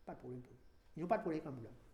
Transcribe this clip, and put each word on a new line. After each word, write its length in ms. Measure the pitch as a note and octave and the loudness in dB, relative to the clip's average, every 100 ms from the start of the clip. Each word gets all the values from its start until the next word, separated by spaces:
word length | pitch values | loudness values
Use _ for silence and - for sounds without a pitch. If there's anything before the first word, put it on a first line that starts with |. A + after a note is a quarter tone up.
Pas 100 | - | -8
de 40 | - | -8
problème 240 | B2+ B2 | -6 -6
pour 100 | B2 | -8
eux. 60 | - - - - - | -16 -18 -20 -12 -2
Ils 40 | |
n'ont 80 | F3 | 4
pas 80 | A3+ | 6
de 60 | |
problème 180 | F3 D#3 | 6 2
avec 120 | D#3 | 0
Angoulême. 220 | C3 A2+ - - | -4 -6 -10 -16